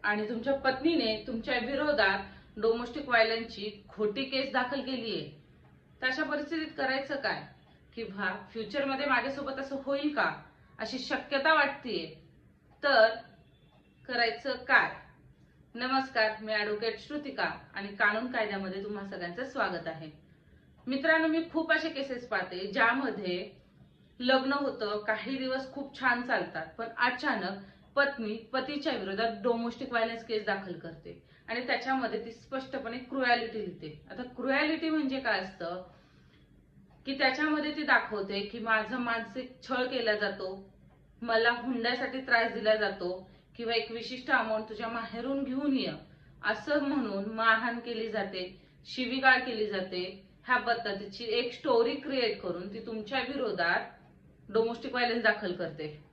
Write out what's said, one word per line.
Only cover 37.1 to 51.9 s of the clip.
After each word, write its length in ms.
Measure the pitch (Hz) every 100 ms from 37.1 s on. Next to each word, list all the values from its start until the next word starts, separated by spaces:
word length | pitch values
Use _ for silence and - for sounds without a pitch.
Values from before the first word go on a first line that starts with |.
| 269
त्याच्यामध्ये 520 | 262 262 302 302 302 302
ती 60 |
दाखवते 580 | 294 240 - 214 196 196
की 180 | 208 233
माझा 400 | 220 220 202 247
मानसिक 540 | 240 233 226 254 254 -
छळ 220 | - 254
केला 300 | 254 262 226
जातो, 340 | 214 208 196 190 196 - - - - - -
मला 280 | 233 226 233
हुंड्यासाठी 680 | 240 240 240 233 262 269 262
त्रास 340 | 262 233 226
दिला 220 | 208 214
जातो 380 | 214 202 196 180 185 - - _ -
किंवा 180 | 233
एक 160 | 233 214
विशिष्ट 400 | 226 - 254 294
अमाऊंट 380 | 262 220 220 214
तुझ्या 200 | 214 226
माहेरून 540 | 233 226 233 254 277
घेऊन 320 | 269 262 294 262
ये 140 | 175 147 - - - -
असं 400 | 202 220 - 294
म्हणून 460 | 277 294 220 196 208
मारहाण 440 | 220 226 220 247 233
केली 280 | 240 220 220
जाते, 360 | 208 190 190 180 - - - -
शिवीगाळ 520 | - 240 262 262 247
केली 260 | 247 220 208
जाते. 380 | 196 185 180 185 - - - -
ह्या 100 | 247
पद्धतीची 680 | 240 233 214 196 202 -
एक 280 | 233 233 240
स्टोरी 420 | - 294 233 233